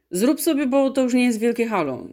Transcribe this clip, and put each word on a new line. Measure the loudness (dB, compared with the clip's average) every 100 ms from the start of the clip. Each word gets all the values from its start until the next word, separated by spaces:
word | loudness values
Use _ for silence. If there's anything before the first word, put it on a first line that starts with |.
| _
Zrób | 0 0 0
sobie, | 0 -2 0
bo | 2 2
to | 0
już | 0
nie | 2 2
jest | 2
wielkie | 0 0 -2
halo. | -2 -2 -6 -6